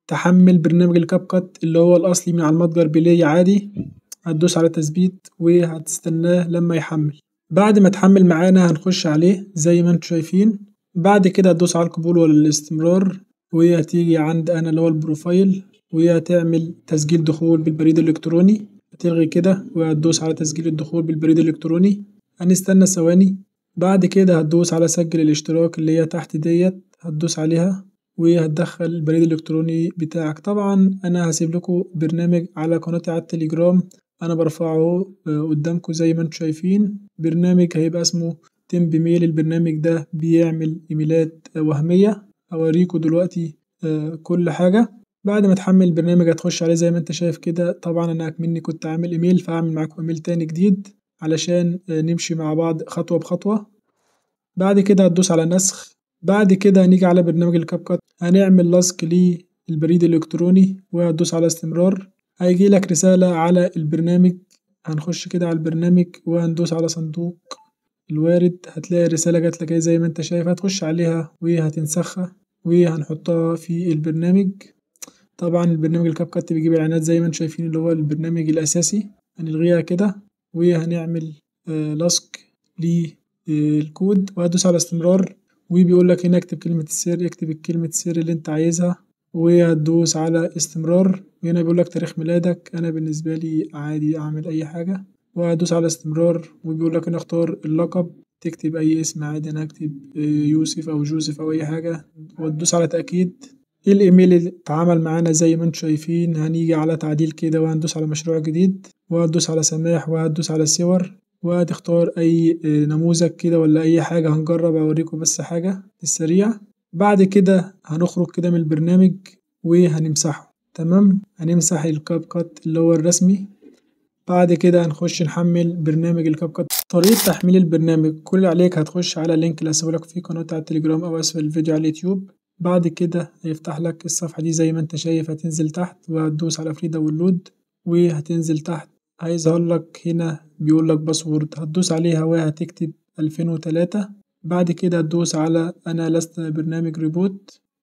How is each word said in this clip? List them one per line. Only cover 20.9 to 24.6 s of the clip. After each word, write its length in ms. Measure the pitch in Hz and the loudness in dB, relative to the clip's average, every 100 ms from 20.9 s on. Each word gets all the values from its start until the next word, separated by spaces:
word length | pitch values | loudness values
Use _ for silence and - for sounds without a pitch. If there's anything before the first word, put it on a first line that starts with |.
| 170 | -4
بالبريد 360 | 160 156 160 165 | -4 -2 2 4
الإلكتروني. 640 | 160 156 160 170 196 202 - _ _ - | 2 0 -2 2 2 2 -6 _ _ -4
هنستنى 460 | 180 185 - 190 185 | 0 2 4 4 4
ثواني. 520 | 175 165 180 196 196 - _ _ - | 4 4 6 4 2 -12 _ _ -2
بعد 300 | 180 196 180 | 2 2 2
كده 340 | 190 185 160 | 4 4 4
هتدوس 340 | 156 170 | 2 2